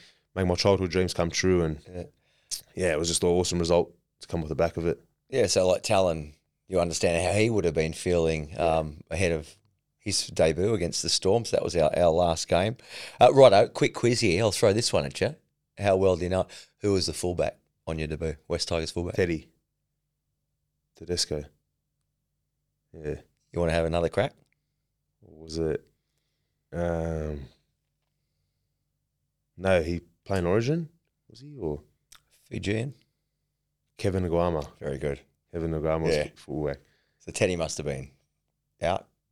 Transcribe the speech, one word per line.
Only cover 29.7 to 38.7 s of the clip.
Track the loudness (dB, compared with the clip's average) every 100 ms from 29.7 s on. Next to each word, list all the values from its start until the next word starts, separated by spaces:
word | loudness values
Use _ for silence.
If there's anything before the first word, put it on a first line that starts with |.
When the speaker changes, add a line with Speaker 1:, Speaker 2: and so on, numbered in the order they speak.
| 2
Speaker 1:
he | 2 -4 -6 _ -4
playing | -2 2
Origin, | 0 0 -4 -6 _ _ _ _
was | -20
he? | -20 -10
Or | -8 -8 -10 _ _ -20 _ _ -14
Speaker 2:
Fijian? | -8 -4 -4 -4 -10 _ _ _ _ _ _ _ _ _ -6
Speaker 1:
Kevin | -2 -2 0
Nguama. | 0 0 -2 -6 -10
Speaker 2:
Very | -8 -6
good. | -6 -6 _ _ _
Speaker 1:
Kevin | -8 -4
Nguama | -2 -2 0
was | 0 0
Speaker 2:
Yeah. | -2 -10
Speaker 1:
fullback. | -10 -6 -6 -8 _ _ _ _
Speaker 2:
So | -12
Teddy | -2 -2 0
must | -4 -6
have | -8
been | -8 -10 _ _ _ _ _ _